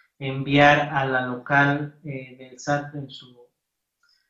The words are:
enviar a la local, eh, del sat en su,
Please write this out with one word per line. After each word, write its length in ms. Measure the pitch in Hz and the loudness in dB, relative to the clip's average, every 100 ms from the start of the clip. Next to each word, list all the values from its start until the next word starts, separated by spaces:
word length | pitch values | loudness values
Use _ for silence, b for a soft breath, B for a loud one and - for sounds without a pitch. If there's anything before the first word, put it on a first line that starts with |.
| B - | B -12
enviar 720 | 135 135 135 143 143 147 147 | -8 -6 0 6 6 6 2
a 140 | 143 | -2
la 220 | 135 127 127 | -2 -2 -4
local, 720 | 123 - 143 143 147 147 - | -6 0 2 4 0 -4 -12
eh, 320 | 156 131 127 127 | -12 -12 -14 -20
del 200 | 127 127 | -20 -12
sat 360 | - 143 143 | -4 -4 -4
en 160 | 147 135 | -12 -14
su, 260 | - 127 123 _ _ _ _ _ _ _ _ _ | -16 -20 -20 _ _ _ _ _ _ _ _ _